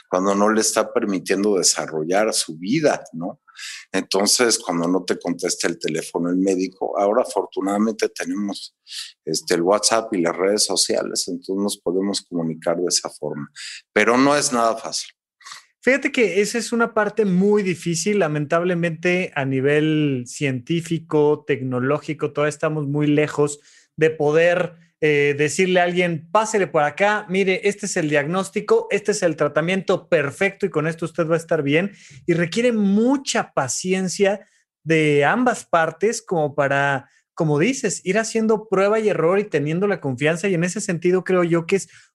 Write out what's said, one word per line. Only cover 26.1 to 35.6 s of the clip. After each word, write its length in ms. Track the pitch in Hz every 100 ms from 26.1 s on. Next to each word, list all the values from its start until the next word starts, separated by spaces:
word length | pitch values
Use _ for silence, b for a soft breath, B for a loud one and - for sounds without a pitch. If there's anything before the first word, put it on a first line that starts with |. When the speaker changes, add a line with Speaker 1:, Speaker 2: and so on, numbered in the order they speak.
| 165 -
Speaker 2:
"Pásele 360 | 208 220 208 175
por 140 | 160
acá, 460 | 147 147 202 208 208
mire, 380 | 185 190 185 202
este 180 | 196 208
es 120 | 185
el 120 | 151
diagnóstico, 800 | 147 143 185 185 208 208 226 226
este 220 | 202 -
es 120 | 202
el 120 | 175 147
tratamiento 720 | 147 147 165 190 190 180 -
perfecto 580 | 160 139 135 196 190 196
y 40 |
con 180 | 151 156
esto 180 | 160 160
usted 220 | - 160
va 80 | 165
a 20 |
estar 260 | 165 160
bien". 280 | 139 151 202 B B B -
Y 80 |
requiere 380 | 165 170 220 240
mucha 800 | 220 202 202 240 277 269 226 -
paciencia 920 | - 131 - 185 185 185 - 196 202 b b _ _
de 420 | 147 160 151 143 143
ambas 400 | 208 247 208